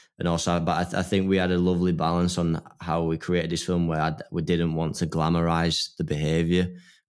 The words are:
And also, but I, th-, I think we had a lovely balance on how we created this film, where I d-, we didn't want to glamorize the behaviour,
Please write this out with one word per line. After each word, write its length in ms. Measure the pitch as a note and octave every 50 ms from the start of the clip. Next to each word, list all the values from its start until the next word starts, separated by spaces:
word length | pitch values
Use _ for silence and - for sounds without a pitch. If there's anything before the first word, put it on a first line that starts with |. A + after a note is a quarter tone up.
| - _ _ -
And 80 | F2
also, 320 | F2 E2+ E2 - F2+ F2 F2
but 200 | E2 F2 E2 D#2+
I, 60 | F2+
th-, 100 | F2+ -
I 80 | F#2 F#2
think 260 | - G#2 G2 F#2+ F#2+
we 80 | F#2+
had 160 | F#2+ F2+ F2+ F2+
a 60 | F2
lovely 340 | F2+ F#2 F2+ F2 F2+ F#2 E2+
balance 460 | D#2+ D#2+ E2 E2+ F2 F2 F2 F2 F2+
on 240 | E2+ E2 E2 - - - - -
how 220 | - E2 D#2+ E2+ E2+
we 160 | E2 D#2+ D#2+
created 320 | - - F2+ F2 D#2+ E2
this 140 | E2+ D#2+ -
film, 220 | - F2+ F2 E2+
where 140 | E2+ D#2+ D#2
I 100 | D#2 D#2+
d-, 140 | D#2 - - - -
we 80 | F2
didn't 340 | D#2+ D#2 F2 E2+ E2+ E2+ D#2+
want 200 | D#2+ E2 D#2 -
to 100 | - F2+
glamorize 880 | D#2 - D#2+ D#2 D#2+ E2+ E2+ E2+ E2+ E2 E2 E2 E2+ D#2 - - - - -
the 60 | F2
behaviour, 600 | D2+ D2+ D2 D2+ D2+ D#2+ E2 E2+ E2 F2+ F2+ F2+ F2 - - - - - _ _